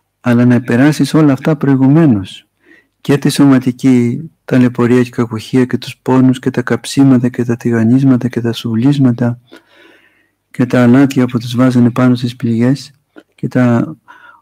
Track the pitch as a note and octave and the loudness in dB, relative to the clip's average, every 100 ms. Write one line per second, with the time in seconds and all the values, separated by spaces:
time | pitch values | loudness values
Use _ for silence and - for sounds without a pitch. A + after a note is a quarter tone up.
0 | _ _ B2 A#2+ B2 A#2+ A#2+ A#2+ C#3+ D3+ | _ _ -2 2 2 2 0 0 2 0
1 | C#3 D#3 D3+ C3 - D#3 C#3+ C3+ C3 D3+ | -2 2 2 0 -2 -2 0 2 2 4
2 | D#3+ G#2+ F#2+ - _ _ _ _ _ _ | 4 0 -4 -16 _ _ _ _ _ _
3 | - C#3 D3 - C#3+ C3 B2+ B2 C3+ B2 | -4 -2 -2 2 4 4 0 -2 0 2
4 | A#2+ C3+ D#3+ _ - C3 B2 B2 A#2+ B2 | 0 -4 -10 _ -4 0 0 0 2 2
5 | A#2+ B2 A#2 A2 - C3 B2+ A#2+ - - | 0 -4 -6 -6 -4 -2 0 -4 -8 -12
6 | - C3 B2+ B2+ - - - A#2+ - - | -2 2 2 0 -4 -4 -4 -6 -4 0
7 | C#3 B2+ B2 B2 B2 A#2 A#2+ A#2 A2+ C3 | 4 4 0 -4 -4 -4 -2 0 2 2
8 | C3+ C3+ B2 A#2+ A#2 A2+ A#2+ A2 B2+ C#3+ | 2 0 -2 -4 -6 -6 -6 -2 0 2
9 | C3 A#2+ A#2+ A#2+ _ - _ _ _ _ | 0 0 -4 -4 _ -20 _ _ _ _
10 | _ _ _ _ _ - A#2+ B2+ A#2+ B2+ | _ _ _ _ _ -6 -2 2 4 4
11 | C#3 C3 B2 B2 A#2 A#2 B2+ B2 A#2+ A#2+ | 2 0 -2 -2 -6 -2 0 2 0 2
12 | B2+ B2 - B2 A#2+ A2+ B2 C#3+ - _ | 0 0 -4 -6 -4 -2 0 -2 -6 _
13 | _ - _ _ C3+ C3 B2 A#2 - D#3 | _ -20 _ _ -6 0 0 0 -2 -8
14 | _ - - _ | _ -20 -20 _